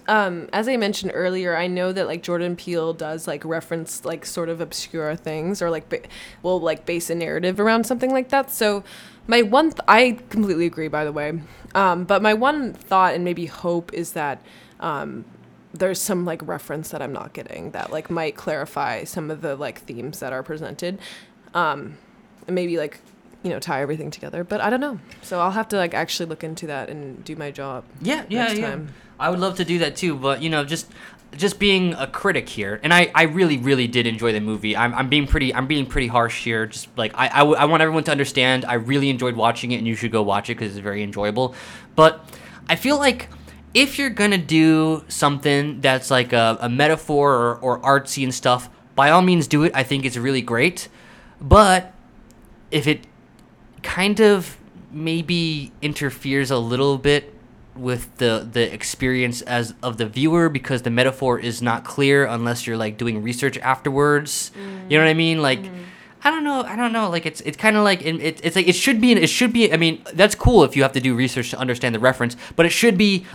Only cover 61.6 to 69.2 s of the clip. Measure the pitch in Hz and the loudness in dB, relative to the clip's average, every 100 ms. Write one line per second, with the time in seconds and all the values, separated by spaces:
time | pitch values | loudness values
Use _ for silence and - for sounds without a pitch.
61.6 | 120 113 - - 139 139 131 117 117 120 | -2 -2 -4 0 4 4 2 0 -2 -4
62.6 | 120 113 110 107 117 107 113 120 139 - | -4 -4 -4 -4 -4 -4 -4 -2 -4 -2
63.6 | 127 131 147 135 147 147 147 - - 196 | -2 -2 0 2 2 2 -2 -6 -8 -12
64.6 | 196 190 185 151 160 160 165 160 143 123 | -14 -14 0 4 6 4 2 2 2 0
65.6 | 98 180 175 - - - 285 320 294 269 | -4 -14 -16 -20 -20 -4 -2 0 0 -2
66.6 | 247 208 240 226 202 170 - - - 147 | -4 -4 -2 0 -2 -2 -4 -6 -8 -2
67.6 | 220 214 208 185 160 165 160 156 165 190 | 2 4 4 2 -2 -2 -4 -4 -2 2
68.6 | 175 180 262 226 247 208 | 2 4 2 4 6 6